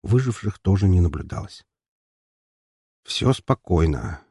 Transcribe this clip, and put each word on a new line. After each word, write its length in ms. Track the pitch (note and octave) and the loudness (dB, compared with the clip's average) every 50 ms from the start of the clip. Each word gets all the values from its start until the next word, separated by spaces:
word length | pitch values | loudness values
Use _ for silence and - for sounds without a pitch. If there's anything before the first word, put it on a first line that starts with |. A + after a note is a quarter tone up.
Выживших 560 | - F2+ A2 B2+ C3 B2+ A2+ - - G#2 - - | 0 2 0 0 2 0 -6 -4 -8 -8 -8 -2
тоже 300 | _ F#2 G2 G2 G2+ G2 | _ 0 2 4 4 4
не 120 | F2+ F2+ | 4 4
наблюдалось. 640 | E2+ E2 C#2 - C#2+ - - E2+ D#2 - - - _ _ _ _ _ _ _ _ _ _ _ _ _ _ _ _ _ _ _ _ _ _ _ _ _ _ _ _ | 4 2 0 -6 -10 -10 -10 -12 -12 -12 -18 -20 _ _ _ _ _ _ _ _ _ _ _ _ _ _ _ _ _ _ _ _ _ _ _ _ _ _ _ _
«Все 300 | _ - - - - B2 | _ -10 -6 0 2 2
спокойно. 880 | C3 - _ - C3+ - _ - F2 E2 E2 D#2+ D2 A#1+ A#1 G#2+ E2 - _ _ | 0 0 _ -2 -2 -2 _ 0 2 2 2 2 0 -2 -6 -10 -10 -12 _ _